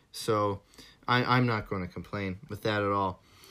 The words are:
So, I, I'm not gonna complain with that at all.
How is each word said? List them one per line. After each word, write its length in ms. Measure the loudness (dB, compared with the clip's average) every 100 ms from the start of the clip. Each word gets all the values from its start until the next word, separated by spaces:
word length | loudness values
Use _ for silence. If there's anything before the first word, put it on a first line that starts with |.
| _
So, 480 | -6 0 2 2 -2 -10 -20 -20 -8 0
I, 160 | 2
I'm 220 | 4 4 4
not 240 | 0 -2
gonna 180 | -6 -6
complain 500 | -10 -8 -6 -6 -6 -10
with 100 | -4
that 180 | 0 2
at 100 | 2
all. 300 | 2 0 -4 -14 -20 -20